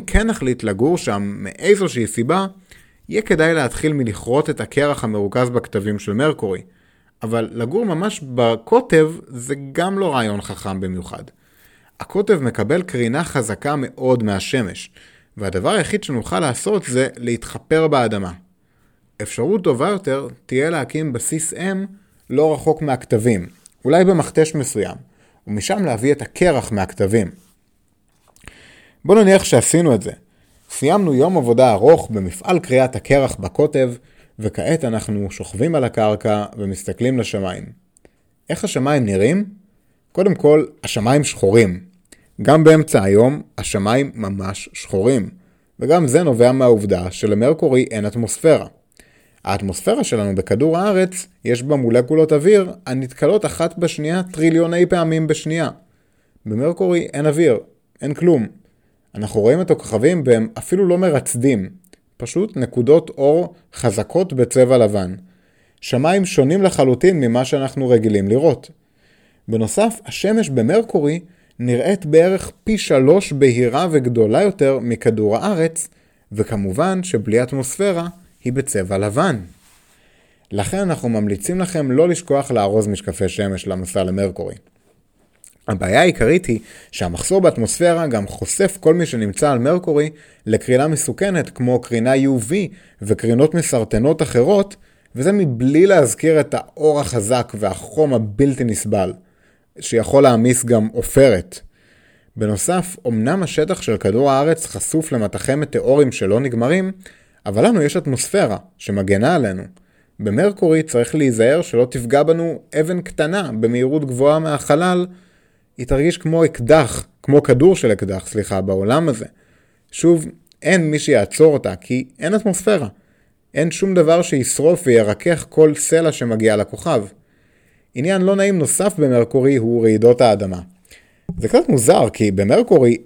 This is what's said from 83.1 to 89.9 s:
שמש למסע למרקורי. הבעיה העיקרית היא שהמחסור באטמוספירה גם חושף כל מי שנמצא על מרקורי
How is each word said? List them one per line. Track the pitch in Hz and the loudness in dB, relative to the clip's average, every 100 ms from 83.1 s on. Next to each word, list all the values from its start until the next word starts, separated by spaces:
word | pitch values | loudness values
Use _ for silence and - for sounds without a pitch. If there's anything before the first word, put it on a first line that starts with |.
| 92 95 | -4 -4
שמש | - 101 95 98 | -2 -4 -4 -6
למסע | 92 92 104 | -8 -6 -4
למרקורי. | 92 95 98 92 95 - _ _ _ _ _ _ _ _ - _ - | -2 -2 -4 -4 -12 -12 _ _ _ _ _ _ _ _ -20 _ -8
הבעיה | 98 90 113 | -6 0 2
העיקרית | 175 - 117 175 180 | 2 2 2 2 0
היא | 113 - - - | -6 -6 -20 -16
שהמחסור | - 92 85 - 190 | -8 -6 -6 -2 2
באטמוספירה | 175 - 110 - 170 170 160 | 2 2 -2 0 0 0 0
גם | 113 101 | -2 -4
חושף | - 107 - 190 - | -8 -6 -2 -2 0
כל | 156 | 2
מי | 170 165 | 2 0
שנמצא | 120 104 98 147 | -4 -4 -2 0
על | 131 | 0
מרקורי | 127 180 180 | 0 0 0